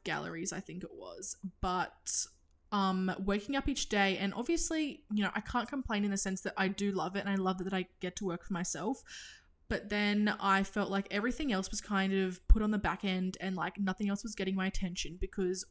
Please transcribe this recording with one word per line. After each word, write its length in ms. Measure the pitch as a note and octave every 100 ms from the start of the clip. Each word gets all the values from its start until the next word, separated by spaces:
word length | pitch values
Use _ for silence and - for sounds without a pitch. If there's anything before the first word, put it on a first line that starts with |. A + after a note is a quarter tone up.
galleries, 500 | F3 D3+ D#3+ E3 F3+
I 60 | F3+
think 240 | - F3
it 100 | -
was. 420 | - F2+ E2+ - - F#3+ -
But, 500 | F#3 F3+ - - - - - - _ _ -
um, 360 | G3+ F#3+ F#3 F#3 F#3
waking 360 | G3 G3+ G#3 C#4
up 140 | C#4+
each 180 | C4 -
day, 300 | G#3 G3 F#3
and 160 | G3
obviously, 680 | - B3 E4 - D#4+ D4 - -
you 100 | G#3+
know, 80 | G3
I 60 | G#3+
can't 300 | - B3 A3
complain 340 | C4+ - G#3
in 80 | G3+
the 60 | G3
sense 240 | F#3+ F#3+
that 120 | - -
I 100 | F#3+
do 240 | F#3+ G3+
love 240 | F#3+ E3 G3
it, 40 |
and 100 | G3
I 60 | G3
love 240 | F#3 F#3
that 140 | F#3
I 120 | F#3+ F3+ -
get 160 | F3+ -
to 80 | G3
work 180 | E3+
for 80 | -
myself. 520 | F3 F3+ C#3+ G3+ C4+ - - - - _ _ -
But 180 | G#3+ G3+
then 480 | G#3 G#3 G#3 G#3 -
I 240 | G3 F#3+
felt 260 | G3 G#3 F#3+
like 180 | G3 -
everything 440 | G3+ A#3+ A3+ D4
else 180 | F#3+ F#3+
was 80 | -
kind 340 | - G3 F#3+
of 320 | F#3+ F#3 F3+ -
put 120 | A3
on 100 | G#3+
the 60 | G#3
back 280 | E3+ F3+ G3
end, 320 | F#3 F#3 -
and, 160 | F#3+ F3+
like, 240 | F3 -
nothing 300 | G3 F#3 G3+
else 120 | G3+
was 140 | A3 -
getting 200 | F#3+ F#3+
my 120 | F#3+
attention 500 | - F#3 F3+ D3 F3+
because 460 | G#3+ - F3+ F#3 -